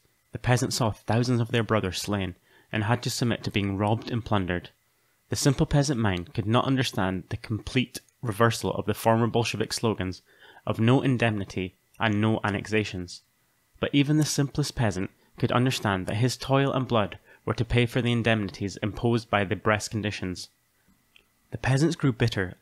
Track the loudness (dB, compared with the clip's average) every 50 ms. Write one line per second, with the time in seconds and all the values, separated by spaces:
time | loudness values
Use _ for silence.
0 | _ _ _ _ _ _ -12 -4 0 0 2 2 0 -2 -2 0 0 0 -2 -2
1 | -4 -2 0 0 2 2 2 0 0 0 0 0 0 2 2 0 0 0 -4 -4
2 | -4 -2 -2 -2 -2 -4 -6 -10 _ _ _ _ _ _ -4 -2 0 0 0 -2
3 | -2 -4 -4 -2 -2 -2 -2 -2 -4 -4 -2 -2 -2 -2 0 0 0 0 0 0
4 | -2 -4 -6 -6 -4 -2 -2 0 0 -2 -4 -4 -6 -10 _ _ _ _ _ _
5 | _ _ _ _ _ -8 -4 0 2 2 2 2 0 2 2 2 2 2 0 0
6 | 0 0 0 -2 -4 -6 -6 -4 -2 2 2 2 2 2 0 0 0 -2 -2 -2
7 | -2 -2 -2 -4 -6 -8 -10 -10 -6 -6 -6 -6 -6 -2 -2 -2 -2 -2 -4 -14
8 | -18 _ _ _ -6 -4 2 4 4 4 4 2 -2 -2 -2 -2 -2 -4 -2 0
9 | 2 4 4 4 4 2 2 2 0 0 -2 -4 -4 -4 -4 -2 0 0 0 0
10 | -2 -4 -6 -8 _ _ _ _ -20 -20 -20 -8 -6 -4 -2 2 4 4 4 4
11 | 4 2 2 2 2 0 0 -2 -6 -6 -4 -4 -6 -6 -8 _ _ _ _ -2
12 | 0 2 2 4 4 2 2 2 0 0 -2 -2 -2 0 0 0 0 -2 -4 -8
13 | -10 -10 -12 -18 _ _ _ _ _ _ _ _ _ _ _ -4 -2 0 2 2
14 | 4 4 4 2 2 2 2 0 0 0 0 -2 -2 -2 0 0 0 0 0 -2
15 | -4 -6 _ _ _ _ _ -2 0 2 2 2 2 2 0 0 0 0 0 0
16 | -2 -2 0 0 0 0 0 -2 -2 0 2 2 2 2 0 -2 0 0 0 0
17 | 0 0 -4 -10 _ -20 -20 -8 -4 -4 -2 -2 0 0 2 2 2 2 2 0
18 | 0 2 2 2 2 2 2 2 0 -4 -6 -6 -6 -6 -6 -4 -6 -6 -4 0
19 | 0 2 2 2 0 0 0 0 2 0 -2 -2 0 0 0 0 0 -4 -4 -4
20 | -4 -4 -4 -4 -6 -6 -6 -8 -10 -16 _ _ _ _ _ _ _ _ _ _
21 | _ _ _ -20 _ _ _ _ _ _ -8 -4 0 0 2 2 2 0 0 0
22 | 0 0 2 2 0 0 0 -2 -4 -4 -6 -6